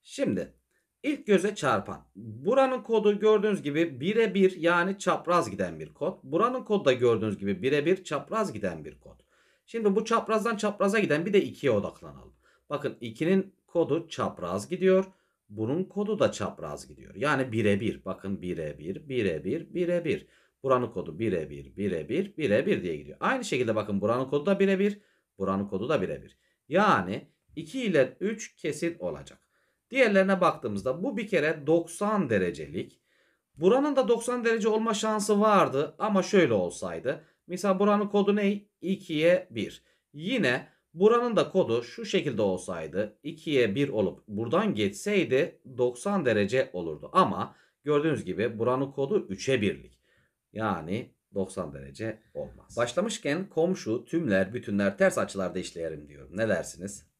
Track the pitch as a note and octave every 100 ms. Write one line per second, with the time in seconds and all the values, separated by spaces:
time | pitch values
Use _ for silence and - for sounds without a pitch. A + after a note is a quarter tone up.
0 | - - B3 G#2+ - _ _ _ _ _
1 | C#4+ C#4+ - F#3+ G3 G#3+ C#3+ G#2+ G2 -
2 | _ F#2+ A2+ A2 D3+ C4 C4 B3+ - A3
3 | G#3 G3+ G#3+ G#3+ G#3+ F#3+ C#3 C#3+ E3+ B2+
4 | E3 G#3+ A3 F#3+ F#3 F#3 E3 F3 F3+ G3
5 | F#3 D#3+ - F3 B2 G2 F2+ D#2+ D#2 -
6 | D#3 - C3 D#3+ A#3 B3+ B3+ G3+ C#3 B2
7 | A#2+ A2 G#2+ G2 G2 F#2 B2+ C#3+ D3 F#3
8 | - D3 - G#3+ G3 A2 F#2 E2 D2 C#2
9 | - - _ _ _ _ _ A#3 G#3 G3
10 | A3 A3+ G#3 G#3+ A3+ G#3 G#3 G3 G3 G#3+
11 | G3 D3 F#3 G3+ C3+ - C#3 G#2 F2 -
12 | D#2 C2+ - _ _ _ _ D3 C3+ A2
13 | A#2+ A2 D#3+ F#3+ - _ _ F3 B2 D#3
14 | E3 - - - E2+ G2 - E3+ F#3 F#3
15 | F#3+ _ _ _ _ G#2 A2 D#3 F#3+ G3+
16 | G#3 G#3+ G#2 - F#2 - D#2 D2 - -
17 | - F#2+ C#3 C3+ C3 A2 G#2 G2+ G#2 -
18 | F#2+ F#2 G2 F2+ F2+ E2 D2+ D2 D#2 F#2+
19 | C#3 B2 G2 D#2 F#2 D#3 - F3 E3+ F3
20 | D#3 A2 - _ _ _ C3+ B2+ A#2+ F#2
21 | E2 D#2+ A2 F2 D2+ C#2+ C2+ F2 G2+ E2+
22 | D2 C#3+ G3+ - D3 G#2 E3 C#3 F2 D2+
23 | C#2+ - G3 C4 A#3 C#3 A2+ G#2+ G#2 G2
24 | G#2 B2 C3+ C#3+ D3 G3 G3 F#3+ G3+ G3+
25 | _ _ _ - F#2+ G2 G2+ F#2+ B2 C#3
26 | E2+ C#2+ C2 _ _ _ _ D#3+ G#3 B2+
27 | F2+ A#2 - _ _ - D#3+ C4 A#3 D#3
28 | B2 - F#3+ A3 - _ E3 D3 E3+ E3+
29 | F2 D2 C#2 - _ _ _ _ _ C4
30 | A#3 G3 F#3+ F#3 E3+ - A#2 G2+ B2+ D3+
31 | A#3+ G3+ A2 E3+ D3+ D#3+ C#3 E3 E3 -
32 | G#3 G#3 D3 G#2 F2+ D2+ D2 F2 - _
33 | _ _ _ _ _ - F3 B3+ D4 C4+
34 | A#3+ A#3 A#3+ B3 A3+ A3+ G#3+ A3 A3+ G#3+
35 | A3 G#3+ G#3 G#3 G#3+ G3 D3 C3+ D3+ -
36 | G#3+ G3+ F3+ G3+ D3+ G#2+ F2 - F#2 E2
37 | A#2+ D#3+ - _ - F3+ G3+ F#3+ G#3 G#3
38 | G#3 G3+ G3 G#3 G3+ G#3 _ _ E3+ F#3+
39 | - D3+ E3 F3+ - A#2 F#2 - _ _
40 | _ D3 E3+ B3+ C#3 C3 - _ _ D#3+
41 | G#3 A#3+ A#3+ G3 - F#3 B2+ A#2 A#2+ -
42 | A3+ F#3+ D3 G#2+ G2+ F#2 - E2+ D#2+ F2+
43 | G#2 _ C#3+ - E3 C#3 A2+ G2+ C#3 G#2+
44 | F#2 - - G#2 A#2 D#3+ G#3+ A2 G2 -
45 | G#3 G3+ C3+ B2+ F3 - - B2 B2 B2
46 | G3+ G3+ C3+ G#2+ G2+ C3 - F2+ E2 D2+
47 | - F3+ C#3+ F2 A2+ - _ _ C#3+ D3
48 | D#3+ B2 F2+ E2+ A2+ G#2+ A#2 C3 C#3 -
49 | C#3 C#3+ - F#2+ - C3 G2+ D2+ - _
50 | _ _ _ _ _ G#2 A2 F2 D#2+ G#2+
51 | - _ _ G2+ F#2 - D#2+ C#2 C#2 -
52 | A2 G#2+ _ D2+ C#2+ - _ - B2 -
53 | A3 G#3 C#3+ D#3+ G3 - F3 F#3 - A#2
54 | - E3 D3+ F#2+ F#2+ A2+ A2 G2+ G2+ -
55 | F#3+ F#3 G2+ G2 F2+ F2 E2 E2+ D#2+ D#2
56 | D2 C#2+ C2+ F#2 A2 F2 D#2 C#2+ G2 -
57 | _